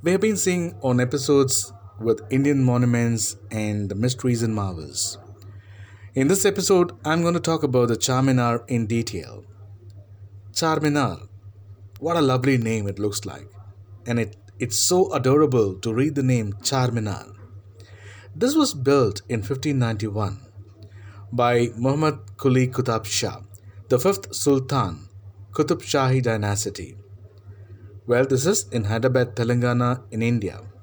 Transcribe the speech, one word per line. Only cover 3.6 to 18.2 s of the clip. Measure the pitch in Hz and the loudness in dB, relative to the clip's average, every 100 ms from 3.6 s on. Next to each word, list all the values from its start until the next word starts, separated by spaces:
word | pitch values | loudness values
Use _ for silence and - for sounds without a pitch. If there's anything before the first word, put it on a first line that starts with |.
| 107 104 101 | -2 -2 -4
the | |
mysteries | 98 123 127 127 120 | -2 -2 0 0 0
and | 117 | 0
marvels. | 110 98 85 73 67 - - - - - - - - - - - | -2 -4 -6 -10 -6 -6 -8 -18 -20 -20 -20 -20 -20 -20 -20 -10
In | - 135 | -2 2
this | 190 208 | 4 2
episode, | 196 180 190 175 - | 0 2 4 2 -2
I'm | 147 160 | -2 0
gonna | 170 175 | 2 0
talk | - 160 | 0 0
about | 147 123 120 | 2 2 2
the | 113 | 2
Charminar | - 127 135 127 120 117 117 | 2 2 4 4 2 0 -2
in | 123 107 | -2 0
detail. | 117 113 95 76 53 - - - - - - - - - - - | -2 -2 -6 -10 -16 -18 -20 -20 -20 -20 -20 -20 -20 -20 -20 -12
Charminar, | - 165 156 151 147 123 87 - - - - - - - - | -2 0 2 2 2 0 -2 -12 -20 -20 -20 -20 -20 -20 -8
what | 151 170 | -2 2
a | |
lovely | 143 127 127 131 | 2 2 2 2
name | 113 113 101 | 0 -2 -4
it | 98 | -4
looks | 104 101 87 | -4 -4 -10
like. | - - - - - - - - | -14 -18 -20 -20 -20 -20 -18 -4
And | 117 | -2
it, | 107 - - - | -2 -6 -20 -8
it's | 123 - | -6 -2
so | - 180 190 | 2 2 2
adorable | 143 127 143 151 123 104 92 | 2 4 4 4 4 2 0
to | 113 | -4
read | 113 147 | 0 0
the | 139 | 0
name | 131 123 104 101 | 0 0 0 -6
Charminar. | - 135 127 120 107 92 - - - - - - - - - - | -2 0 0 0 -4 -6 -10 -20 -20 -20 -20 -20 -20 -20 -20 -20